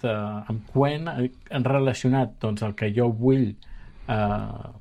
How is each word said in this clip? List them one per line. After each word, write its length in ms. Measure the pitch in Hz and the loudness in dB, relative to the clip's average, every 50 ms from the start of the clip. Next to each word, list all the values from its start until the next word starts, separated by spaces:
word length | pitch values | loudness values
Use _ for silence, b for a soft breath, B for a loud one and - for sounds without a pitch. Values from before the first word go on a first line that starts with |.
| - | -2
eh, 60 | 120 107 107 104 104 107 104 107 | -2 -2 0 -2 -4 -6 -6 -6
amb 180 | - 113 110 - - | -6 -6 -6 -6 -2
Quen, 360 | - 135 139 143 147 151 165 | 2 2 4 2 2 -2 -4
eh, 240 | 170 147 127 123 127 - - - - | -4 -2 -2 -2 -2 -2 -8 -12 -6
han 120 | - 139 120 | -2 0 2
relacionat, 760 | 123 135 139 135 135 - - - 127 131 139 135 - - - | 2 4 4 2 2 0 2 2 2 4 4 2 0 -4 -4
doncs, 220 | - 110 104 104 110 | -4 -2 -2 -2 -4
el 120 | 107 104 | -4 -2
que 180 | - 110 107 107 | -2 -2 0 2
jo 180 | 117 123 117 | 2 2 2
vull, 440 | 113 110 120 131 135 135 123 104 104 - b b b b b b b b b | 2 2 4 4 6 4 4 0 -2 -8 b b b b b b b b b
eh, 640 | - 113 107 107 101 104 104 104 107 107 107 - - - - | -2 0 0 2 2 0 -2 -4 -6 -8 -10 -12 -14 -14 -16